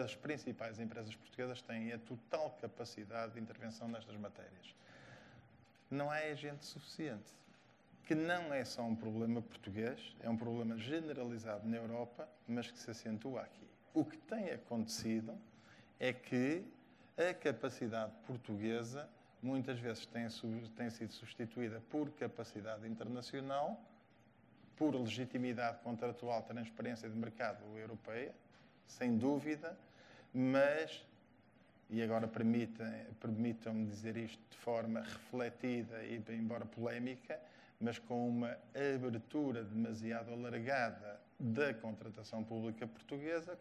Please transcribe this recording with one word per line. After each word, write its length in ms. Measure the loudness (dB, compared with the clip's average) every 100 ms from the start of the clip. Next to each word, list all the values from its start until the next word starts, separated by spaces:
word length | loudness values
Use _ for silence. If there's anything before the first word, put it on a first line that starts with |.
| 2
as 100 | -2
principais 640 | -2 -2 -2 -4 -4 -4
empresas 360 | -4 -4 -8 -8
portuguesas 460 | -10 -4 -2 -4
têm 320 | -4 -2 -2
a 60 | -4
total 580 | -6 -8 -2 0 0 -2
capacidade 760 | -8 -6 -8 -8 -6 -4 -4
de 60 | -4
intervenção 480 | -8 -6 -8 -6 -6
nestas 280 | -6 -8 -8
matérias. 560 | -8 -10 -16 -16 -20 -20 -20 -18 -18 -18 -18 -20 -20 -20 -20 -18 -4
Não 180 | 0 2
há 60 | 2
agente 500 | 0 -2 -4 -6 -10
suficiente. 720 | -12 -10 -4 -4 -4 -8 -20 -20 -20 -20 -20 -20 -4 4
Que 100 | 4
não 360 | 6 2 2
é 140 | 0 0
só 160 | 0
um 140 | 2 2
problema 440 | 0 2 4 2
português, 760 | 0 -8 -6 0 0 -2 -8 -4
é 60 | 0
um 80 | 2
problema 400 | 2 2 2 0
generalizado 880 | 0 -2 0 -2 -2 -4 -4 -2 0
na 100 | 0
Europa, 500 | 0 -2 -4 -6 -12 -10 -2
mas 240 | 0 -2
que 80 | -6
se 100 | -8
acentua 520 | -6 -2 -2 -2 -4
aqui. 260 | -4 -10 -20 -20 0
O 100 | 2
que 140 | 2 0
tem 320 | -4 -2 -2
acontecido 880 | -4 -2 0 0 0 2 2 0 -8 -14 -20 -20 -20 -14 0
é 120 | 0
que 520 | 0 2 4 4 2 -4 -14 -20 -20 -6 2
a 200 | 2 4
capacidade 760 | 2 2 0 0 0 0 -2 -4 -8
portuguesa 840 | -6 -2 0 2 2 0 -6 -8 -14 -20 -4
muitas 360 | 0 0 0 0
vezes 280 | -2 -4 -4
tem 200 | -2 -2
sub-, 420 | -2 -2 -2 -4
tem 200 | -4 -4
sido 240 | -2 -6
substituída 680 | -8 -10 -6 -4 -2 -2 -4 -4
por 220 | -2 0
capacidade 800 | -2 -4 -4 -6 -6 -6 -4 -4
internacional, 920 | -4 -4 -4 -4 -4 0 0 0 -2 -10 -20 -20 -20 -20 -20 -20 -20 -8 4
por 200 | 4 6
legitimidade 840 | 2 0 0 2 2 4 2 0
contratual, 580 | -2 0 0 0 0 0
transparência 680 | 0 -4 -6 -4 -4 -2 -4
de 80 | -2
mercado 480 | -2 0 -2 -2 -8 -10
europeia, 560 | -8 -8 -6 -4 -4 -8 -20 -20 -20 -20 -12
sem 320 | 0 4 6
dúvida, 580 | 6 4 2 -2 -4 -8 -16 -20 -20 -20 -4
mas, 720 | 4 6 8 8 6 2 -4 -14 -20 -20 -20 -20 -20 -20 -18 -2
e 100 | 2
agora 260 | 4 4 4
permitem, 760 | 4 6 8 4 0 -4 -4 -8 -4
permitam-me 680 | 0 4 4 2 0 0 0
dizer 320 | 0 -2 -2
isto 240 | -4 -6 -16
de 80 | -6
forma 440 | 0 2 2 0
refletida 1000 | -2 -8 -4 0 0 0 2 2 0 -4
e, 120 | -4 -4 -2
embora 360 | 0 2 0 -4
polémica, 720 | 0 0 0 -2 -4 -6 -8 -8 -20 -16 -2
mas 160 | 0 0
com 300 | 0 2 4
uma 300 | 4 2 -2 -6 2 4
abertura 720 | 4 2 0 0 2 2 2
demasiado 680 | 0 2 2 0 -2 -2 -4
alargada 840 | -4 -2 -2 2 4 4 0 -10 -12 -12 -2
da 340 | 2 6 4
contratação 720 | 4 -4 -6 -8 -10 -6 -4
pública 420 | -2 -2 -2 -2 -6
portuguesa 680 | -8 -8 -4 0 0 -2 -6